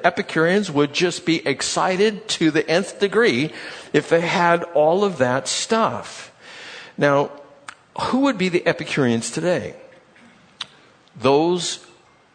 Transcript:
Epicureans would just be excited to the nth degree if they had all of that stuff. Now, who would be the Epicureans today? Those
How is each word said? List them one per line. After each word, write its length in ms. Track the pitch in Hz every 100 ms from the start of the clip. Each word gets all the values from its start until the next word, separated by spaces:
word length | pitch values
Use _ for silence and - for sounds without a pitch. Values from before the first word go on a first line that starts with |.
| 175
Epicureans 640 | - - 160 165 196 196
would 220 | 143 143
just 300 | 139 180 - -
be 200 | 165 143
excited 800 | 131 - 170 170 185 214 190 -
to 240 | - 165
the 180 | 151 -
nth 300 | 170 196 -
degree 520 | 202 196 233 123 160 - - - -
if 160 | 147 -
they 120 | 165
had 400 | 170 180 175 170 - 151
all 280 | 151 185
of 140 | 202 151
that 300 | 123 131 -
stuff. 840 | - - 226 190 110 - - - _ - - - - - -
Now, 320 | 143 139 - - - - - - _ -
who 200 | - 254
would 180 | 277 208
be 100 | 185
the 200 | 170 165
Epicureans 640 | 151 156 - 127 117 -
today? 440 | 160 170 156 92 - - - _ _ - _ _ - - - _ _ _ -
Those 680 | 123 143 170 180 165 - - _ _ _ _